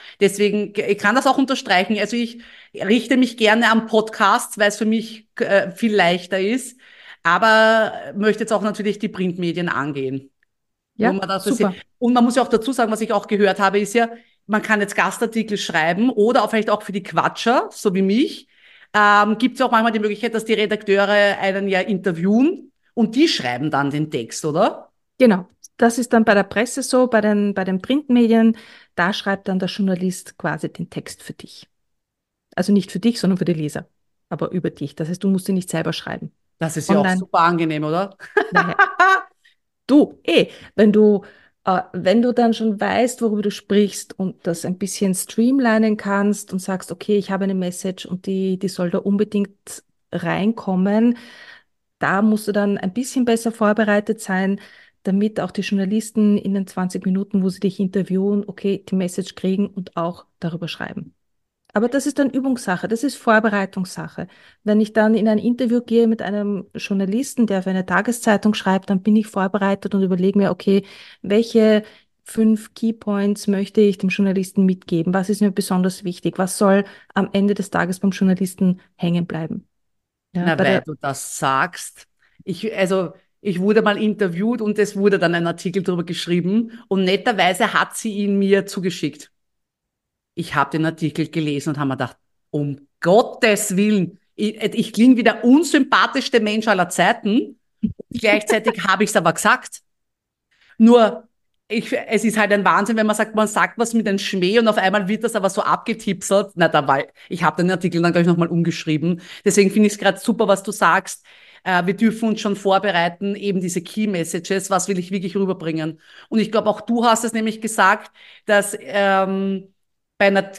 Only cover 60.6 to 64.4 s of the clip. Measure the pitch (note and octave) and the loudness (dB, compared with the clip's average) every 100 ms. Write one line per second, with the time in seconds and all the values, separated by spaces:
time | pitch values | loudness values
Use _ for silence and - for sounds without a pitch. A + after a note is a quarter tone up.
60.6 | E3 - - - - _ _ _ _ _ | -8 -10 -10 -12 -14 _ _ _ _ _
61.6 | _ G#3 A#3+ C4+ D4 C#4 C#4 C4+ C4+ B3 | _ -4 -2 -2 -4 -2 -2 -2 -2 -4
62.6 | - F3+ - A3+ C#4+ - - A3 A3 G3+ | -4 -6 -4 -4 -4 -4 2 2 2 0
63.6 | G3 - F3+ - D#3+ - E3+ _ | -4 -6 -8 -8 -12 -12 -14 _